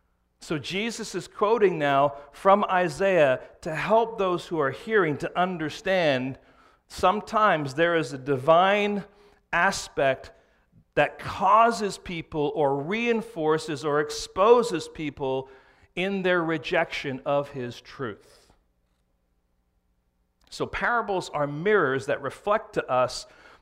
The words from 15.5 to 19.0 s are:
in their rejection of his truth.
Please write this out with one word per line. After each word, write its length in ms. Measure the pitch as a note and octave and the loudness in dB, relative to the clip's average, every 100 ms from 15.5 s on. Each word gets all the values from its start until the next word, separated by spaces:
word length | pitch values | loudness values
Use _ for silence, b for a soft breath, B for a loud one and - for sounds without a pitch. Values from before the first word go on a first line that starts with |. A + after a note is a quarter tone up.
| b b b b - | b b b b -6
in 260 | F#3+ G3 | -4 -2
their 200 | F#3 F3+ | 0 2
rejection 800 | E3 D#3+ - E3+ D#3+ - D3 B2+ | 0 -2 -2 -2 -2 -6 -8 -8
of 260 | D3+ C#3+ C#3 | -2 -2 -4
his 300 | C3+ B2 A#2+ | -10 -10 -12
truth. 680 | - - B2 - _ _ _ _ _ _ _ _ | -20 -12 -12 -12 _ _ _ _ _ _ _ _